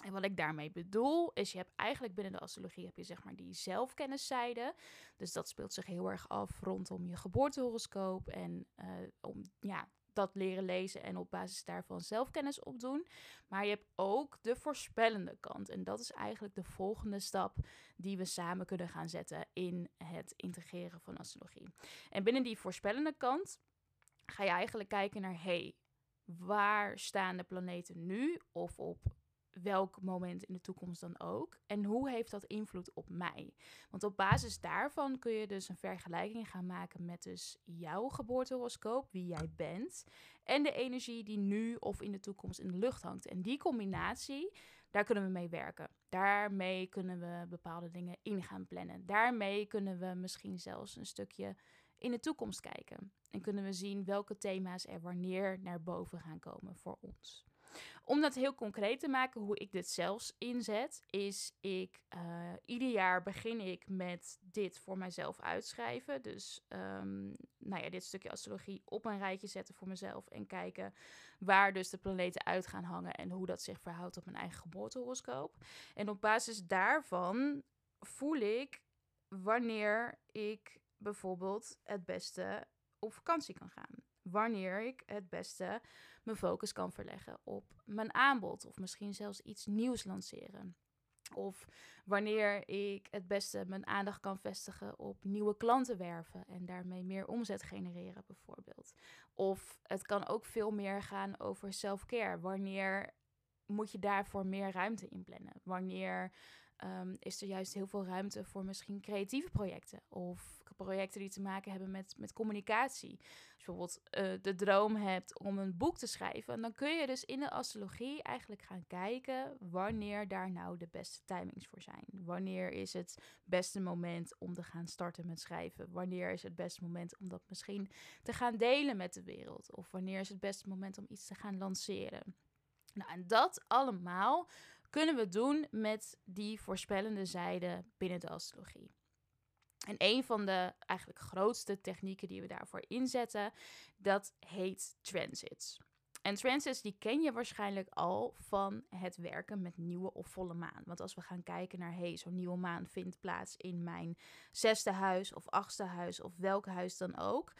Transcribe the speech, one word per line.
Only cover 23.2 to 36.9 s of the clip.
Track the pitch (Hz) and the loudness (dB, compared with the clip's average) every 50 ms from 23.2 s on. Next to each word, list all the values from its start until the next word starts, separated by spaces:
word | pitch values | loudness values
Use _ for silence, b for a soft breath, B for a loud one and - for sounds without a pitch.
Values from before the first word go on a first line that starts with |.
| - 247 269 330 392 - - - _ _ _ _ _ _ _ _ _ _ _ _ _ | 4 4 4 4 2 -4 -8 -14 _ _ _ _ _ _ _ _ _ _ _ _ _
ga | - - - 202 | -10 -2 2 4
je | 190 | 4
eigenlijk | 175 180 190 - - 220 202 - | 6 4 4 2 0 -4 -2 0
kijken | 214 202 196 202 - 208 | 2 2 2 2 0 -2
naar, | 190 190 185 165 165 | -4 -4 -4 -2 0
hey, | 185 175 170 - - - _ _ _ _ _ _ _ _ _ _ | 2 2 2 0 -4 -10 _ _ _ _ _ _ _ _ _ _
waar | - 170 170 180 180 208 208 202 208 214 208 208 196 - 196 | -14 -14 -6 -2 2 4 6 6 6 6 6 4 2 0 -4
staan | - - - 202 190 185 180 | -4 0 2 2 4 2 2
de | 180 175 | -2 -4
planeten | - 185 185 180 180 175 175 175 - 180 170 165 | -4 -4 -4 -2 -2 -4 -4 -6 -8 -8 -6 -4
nu | 180 185 226 269 311 349 - - _ | -2 0 2 2 2 2 0 -4 _
of | - 170 175 175 - - | -4 -4 -4 -4 -4 -4
op | - 175 175 - - - - - _ _ _ _ _ _ - 190 | -4 -4 -2 2 0 0 0 -2 _ _ _ _ _ _ -8 -4
welk | 175 202 196 190 196 190 190 - | 0 4 4 4 4 4 0 -4
moment | 185 185 185 180 180 180 175 180 190 | -2 -2 0 0 -2 -2 -4 -6 -6
in | - 185 | -8 -8
de | 180 | -8
toekomst | - - 185 - 180 180 175 - | -6 -8 -8 -6 -6 -8 -6 -6
dan | - 175 175 - | -8 -10 -8 -6
ook? | 170 170 180 113 320 - - - _ | -4 -2 -2 -2 -2 -4 -8 -12 _
En | - 208 208 202 | -2 0 0 2
hoe | 202 214 247 269 277 | 4 4 4 4 2
heeft | 247 226 233 - | 0 0 -2 -2
dat | - 202 - | -4 -8 -6
invloed | - - 214 214 - - 185 180 - - | -6 -6 -6 -4 -4 -6 -8 -8 -8 -10
op | - 160 - | -10 -10 -6
mij? | 175 170 180 170 - - - - - B B B B B B B | -4 -2 -2 -2 -2 -4 -8 -14 -14 B B B B B B B
Want | B 190 - | B -2 0
op | 208 196 | 0 2
basis | - 196 196 220 269 - 226 - - | 6 6 8 8 8 6 2 -4 -4
daarvan | - 165 151 185 233 294 - 320 285 269 262 254 | -2 0 2 2 2 2 2 0 0 0 0 0
kun | - 233 | 0 0
je | 226 214 214 | 0 0 0
dus | 196 202 190 185 - | -2 -4 -4 -4 -6
een | 185 | -6
vergelijking | - - 190 185 180 - 180 170 170 180 208 220 233 220 - | -6 -4 -4 -4 -4 -6 -4 -2 -2 -2 -2 -4 -6 -8 -6
gaan | - 185 180 | -6 -6 -4
maken | 180 180 180 180 175 | -4 -4 -6 -6 -8